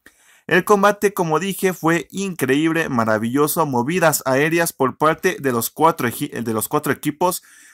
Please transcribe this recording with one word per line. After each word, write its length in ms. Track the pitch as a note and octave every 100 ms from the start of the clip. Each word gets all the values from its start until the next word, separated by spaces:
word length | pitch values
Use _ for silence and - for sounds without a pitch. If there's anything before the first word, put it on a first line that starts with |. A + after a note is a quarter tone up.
| _ _ _ _ -
El 200 | F3+ F3
combate, 480 | G3+ G3+ G#3 G3+
como 260 | G3 E3 D#3
dije, 320 | G3 F#3 F#3+
fue 380 | E3+ D#3 E3 -
increíble, 800 | F#3+ G3 E3 B2+ C#3 D#3+ D#3+ D3+
maravilloso, 760 | B2 A2+ A2 A2+ C3+ D3+ F3 D#3
movidas 560 | B2 B2 F3+ D#3+ C#3 C3+
aéreas 480 | C3 D#3 E3+ E3
por 240 | - C3 -
parte 400 | D3+ D#3+ F#3 -
de 140 | C3+
los 160 | A#2+ -
cuatro 400 | - D#3+ E3 A#2+
eji-, 220 | - C3
de 220 | - A#2
los 140 | A2 -
cuatro 240 | D3 D3
equipos. 520 | B2 D3+ D3 F3+ F3+ - - -